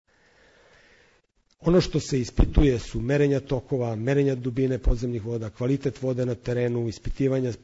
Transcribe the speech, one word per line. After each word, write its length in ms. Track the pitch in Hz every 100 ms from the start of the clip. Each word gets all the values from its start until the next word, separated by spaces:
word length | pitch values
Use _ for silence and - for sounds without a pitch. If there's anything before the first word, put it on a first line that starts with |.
| _ _ _ _ _ _ _ _ _ _ _ _ _ _ _ _
Ono 200 | 160 180
što 200 | - 151
se 200 | - 135
ispituje 580 | 113 - - - 147 120
su 220 | - 113
merenja 400 | 117 143 143 139
tokova, 560 | 139 131 - 135 117 110
merenja 380 | 120 139 139
dubine 440 | 127 123 123 131 127
podzemnih 460 | - 120 123 117
voda, 260 | 110 117 110
kvalitet 520 | - 123 139 135 -
vode 240 | 131 127 123
na 80 |
terenu, 540 | 117 - 123 120 120 117
ispitivanja 640 | 101 - - 135 135 127 104